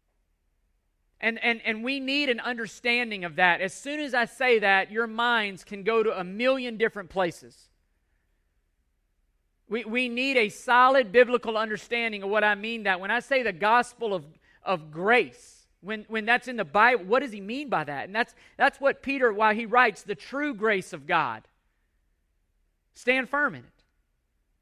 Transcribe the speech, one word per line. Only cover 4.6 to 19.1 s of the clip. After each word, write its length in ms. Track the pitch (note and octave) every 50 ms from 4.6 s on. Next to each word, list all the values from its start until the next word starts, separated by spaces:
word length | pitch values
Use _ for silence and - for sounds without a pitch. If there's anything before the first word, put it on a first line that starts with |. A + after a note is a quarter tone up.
that, 320 | G3+ G3 G3 F#3+ F#3 - G#3
your 160 | A3+ A#3 A3+
minds 560 | A3 A#3 A#3 A#3+ A#3+ A3+ G#3 G3+ F#3+ E3 -
can 180 | - G#3 G3+ F#3
go 220 | G#3+ A3+ A3+ G#3+
to 120 | A3 E3+
a 60 | F#3+ F3+
million 540 | F3+ F#3+ G#3+ B3 C4 C4+ C4+ B3 A#3+ A3+
different 340 | G#3 A3+ G#3+ - G#3 F#3 D3+
places. 580 | - G3 F#3 E3+ D3 - C3 A#2+ - _ _ _ _ _ _ _ _ _ _ _ _ _ _ _ _ _ _ _ _ _ _ _ _ _ _ _ _ _ _ _ _ _ _ _ _ _ _ _ _ _ _ -
We, 160 | G3+ A#3+ G3+
we 240 | A3 A3 B3+ B3+ A#3+
need 280 | A#3 A#3+ C4 C#4 C4+
a 120 | B3 G#3+ G#3
solid 640 | - - - B3+ A#3+ B3 B3+ B3+ C4+ C#4 B3+ F#3+
biblical 480 | F3+ B3 B3+ A3 B3 A#3 - A3+ A3 G#3+
understanding 640 | A3 A3 G#3+ F#3 - - A#3+ A#3 A#3 A3+ G#3 G3+ F#3+
of 80 | G3
what 140 | G#3 G#3+ G#3
I 100 | G#3 G#3
mean 300 | G3+ G#3 A3+ A#3 A3+ G3+
that 160 | G3 F#3 F3
when 100 | F#3+ G3
I 80 | A3+ A#3+
say 240 | - - C#4 C4 A#3+
the 100 | G#3+ F3
gospel 640 | D3+ G3+ G#3+ A#3 B3 A#3 - - - A#3 G#3+ G3
of, 100 | F3 C#3+ D#3 - _ _ _ _ _ -
of 300 | - F#3+ D#3+ D#3 D3+ D3+
grace, 720 | E3 F3+ G#3+ A#3+ B3 E3+ B2 - - - - - _ _ _ _ _
when, 240 | E3+ F#3+ A3 G#3+ G3+
when 180 | - A3 A3 G#3
that's 220 | A3+ A#3+ A#3+ -
in 100 | B3+ B3
the 80 | A3 G3
Bible, 400 | C#3+ C#3 G#3 A3 B3 B3+ G3+ F3+
what 140 | F#3 A3+ C4
does 120 | C#4+ B3+ G3+
he 80 | G#3
mean 280 | F#3+ G3+ A#3+ C#4 D4+ B3
by 140 | G3 E3 D3+
that? 220 | C#3+ C#3+ C3+ A#2
And 100 | F3+ G3
that's, 200 | A3+ A#3+ - - _ - _ _
that's 240 | - B3 C#4 - -
what 220 | C4+ C4+ - - -
Peter, 300 | C4